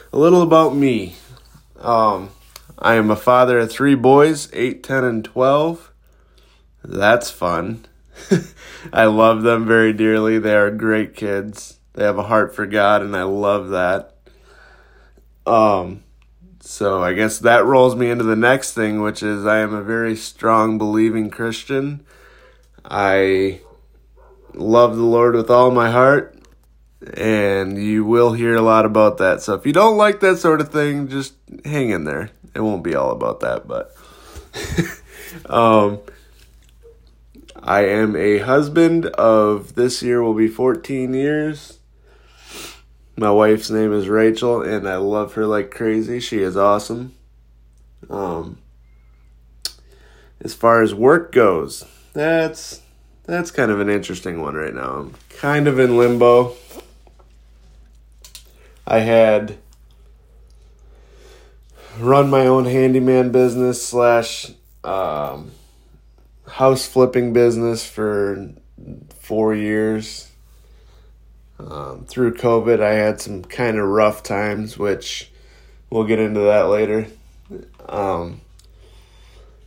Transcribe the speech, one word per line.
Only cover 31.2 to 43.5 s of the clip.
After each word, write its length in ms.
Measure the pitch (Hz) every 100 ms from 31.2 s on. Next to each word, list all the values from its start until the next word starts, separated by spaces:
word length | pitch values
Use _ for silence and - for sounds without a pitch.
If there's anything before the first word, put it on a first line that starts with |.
| 135 - _ - -
hang 240 | 147 123
in 140 | 92 76
there. 240 | 73 104 _ -
It 80 | -
won't 220 | 110 101
be 120 | 82 73
all 160 | 67
about 280 | 57 57 57
that, 280 | 60 58 -
but, 280 | 60 - - - - - - - - - - 175 - - - - 175 -
<laughs> 40 |
um, 480 | 117 113 110 104 104 - - _ _ _ _ _ _ - _ _ _ _ - - -
I 220 | - 98 101
am 300 | 104 107 101
a 240 | 98 104
husband 680 | 107 139 147 156 165 165 165
of, 680 | - 113 110 107 104 92 -
this 280 | 123 -
year 180 | 123 120
will 120 | 113
be 140 | 110 110
fourteen 680 | 110 127 120 - 135 127
years. 640 | 131 139 151 151 147 - - _ _ _ _ _ _ - - - - _ _ _ -
My 120 | 107
wife's 400 | 101 107